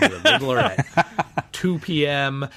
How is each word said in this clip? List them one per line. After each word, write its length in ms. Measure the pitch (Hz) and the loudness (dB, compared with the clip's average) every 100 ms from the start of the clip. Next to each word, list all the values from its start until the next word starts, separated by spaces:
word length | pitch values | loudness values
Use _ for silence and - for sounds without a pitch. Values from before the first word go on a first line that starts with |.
the 200 | 294 87 | 0 2
Riddler 340 | 302 247 135 127 | 2 2 2 2
at 920 | - - - - - - - - - | 0 -2 -2 0 0 -2 -6 -6 -8
<laughs> 40 | |
two 260 | - 180 165 | -4 -2 -2
P 280 | - 156 143 | -2 0 0
M, 420 | 143 139 135 139 | 0 -2 -4 -8